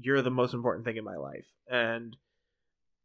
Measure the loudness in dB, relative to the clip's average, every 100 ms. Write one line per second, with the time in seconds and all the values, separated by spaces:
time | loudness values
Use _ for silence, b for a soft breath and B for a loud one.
0 | 2 4 4 4 2 2 0 0 -2 -4
1 | -6 -8 -8 -10 -16 _ -2 0 2 -2
2 | -6 -16 _ _ _ _ _ _ _ _